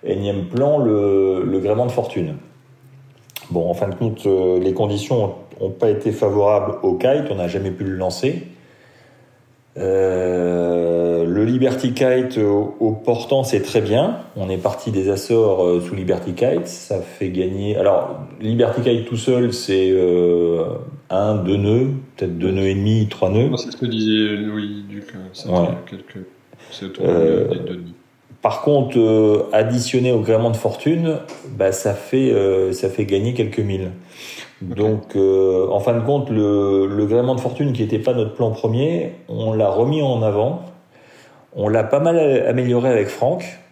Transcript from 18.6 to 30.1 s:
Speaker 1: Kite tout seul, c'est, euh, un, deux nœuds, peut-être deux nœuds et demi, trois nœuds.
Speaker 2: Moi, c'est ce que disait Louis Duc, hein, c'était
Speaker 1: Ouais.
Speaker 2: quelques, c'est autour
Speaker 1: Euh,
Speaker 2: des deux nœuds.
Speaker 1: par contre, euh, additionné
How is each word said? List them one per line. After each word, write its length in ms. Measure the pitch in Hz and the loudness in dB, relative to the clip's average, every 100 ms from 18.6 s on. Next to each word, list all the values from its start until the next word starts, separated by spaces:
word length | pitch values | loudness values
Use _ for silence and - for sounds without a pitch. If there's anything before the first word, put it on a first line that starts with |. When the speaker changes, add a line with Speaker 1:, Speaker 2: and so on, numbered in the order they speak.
| 117 - | 2 2
Speaker 1:
Kite 240 | 120 113 113 | 2 0 -2
tout 120 | 113 | -4
seul, 360 | 120 123 120 | 0 2 2
c'est, 360 | - - 95 95 | -2 -2 2 4
euh, 720 | 95 92 90 87 87 85 85 82 76 - - _ | 4 4 4 4 4 2 0 -2 -6 -10 -16 _
un, 260 | 92 104 107 | 0 0 0
deux 220 | 90 101 | 0 0
nœuds, 320 | 101 117 131 139 - - | 2 2 0 -4 -10 -6
peut-être 200 | 90 85 | -6 -2
deux 140 | 92 | -2
nœuds 160 | 95 95 | 0 0
et 80 | 98 | 0
demi, 320 | 104 110 104 | 2 2 0
trois 200 | - 92 | 0 0
nœuds. 200 | 104 135 | 2 2
Speaker 2:
Moi, 80 | 123 | 0
c'est 140 | 123 | -6
ce 60 | - | -6
que 80 | 120 | -4
disait 500 | 113 110 107 107 104 | -2 0 2 0 -2
Louis 480 | 107 107 104 104 101 | -4 -6 -6 -10 -12
Duc, 240 | 101 101 98 | -14 -14 -16
hein, 40 | 92 | -16
c'était 180 | - - | -14 -2
Speaker 1:
Ouais. 140 | 90 85 - - | 0 0 -4 -10
Speaker 2:
quelques, 360 | 95 - 98 92 - _ - - | -18 -16 -18 -18 -20 _ -20 -20
c'est 140 | - 98 | -14 -14
autour 200 | - 90 | -2 2
Speaker 1:
Euh, 400 | 85 80 80 - | 4 4 2 0
Speaker 2:
des 120 | - | -4
deux 160 | - 90 | -6 -10
nœuds. 60 | 87 - _ _ _ - | -12 -18 _ _ _ -4
Speaker 1:
par 200 | 110 - | -4 0
contre, 340 | - 143 123 123 | 2 2 2 2
euh, 460 | 113 110 107 104 - | 4 4 4 4 2
additionné 580 | 107 110 120 117 127 127 | 2 2 0 0 0 2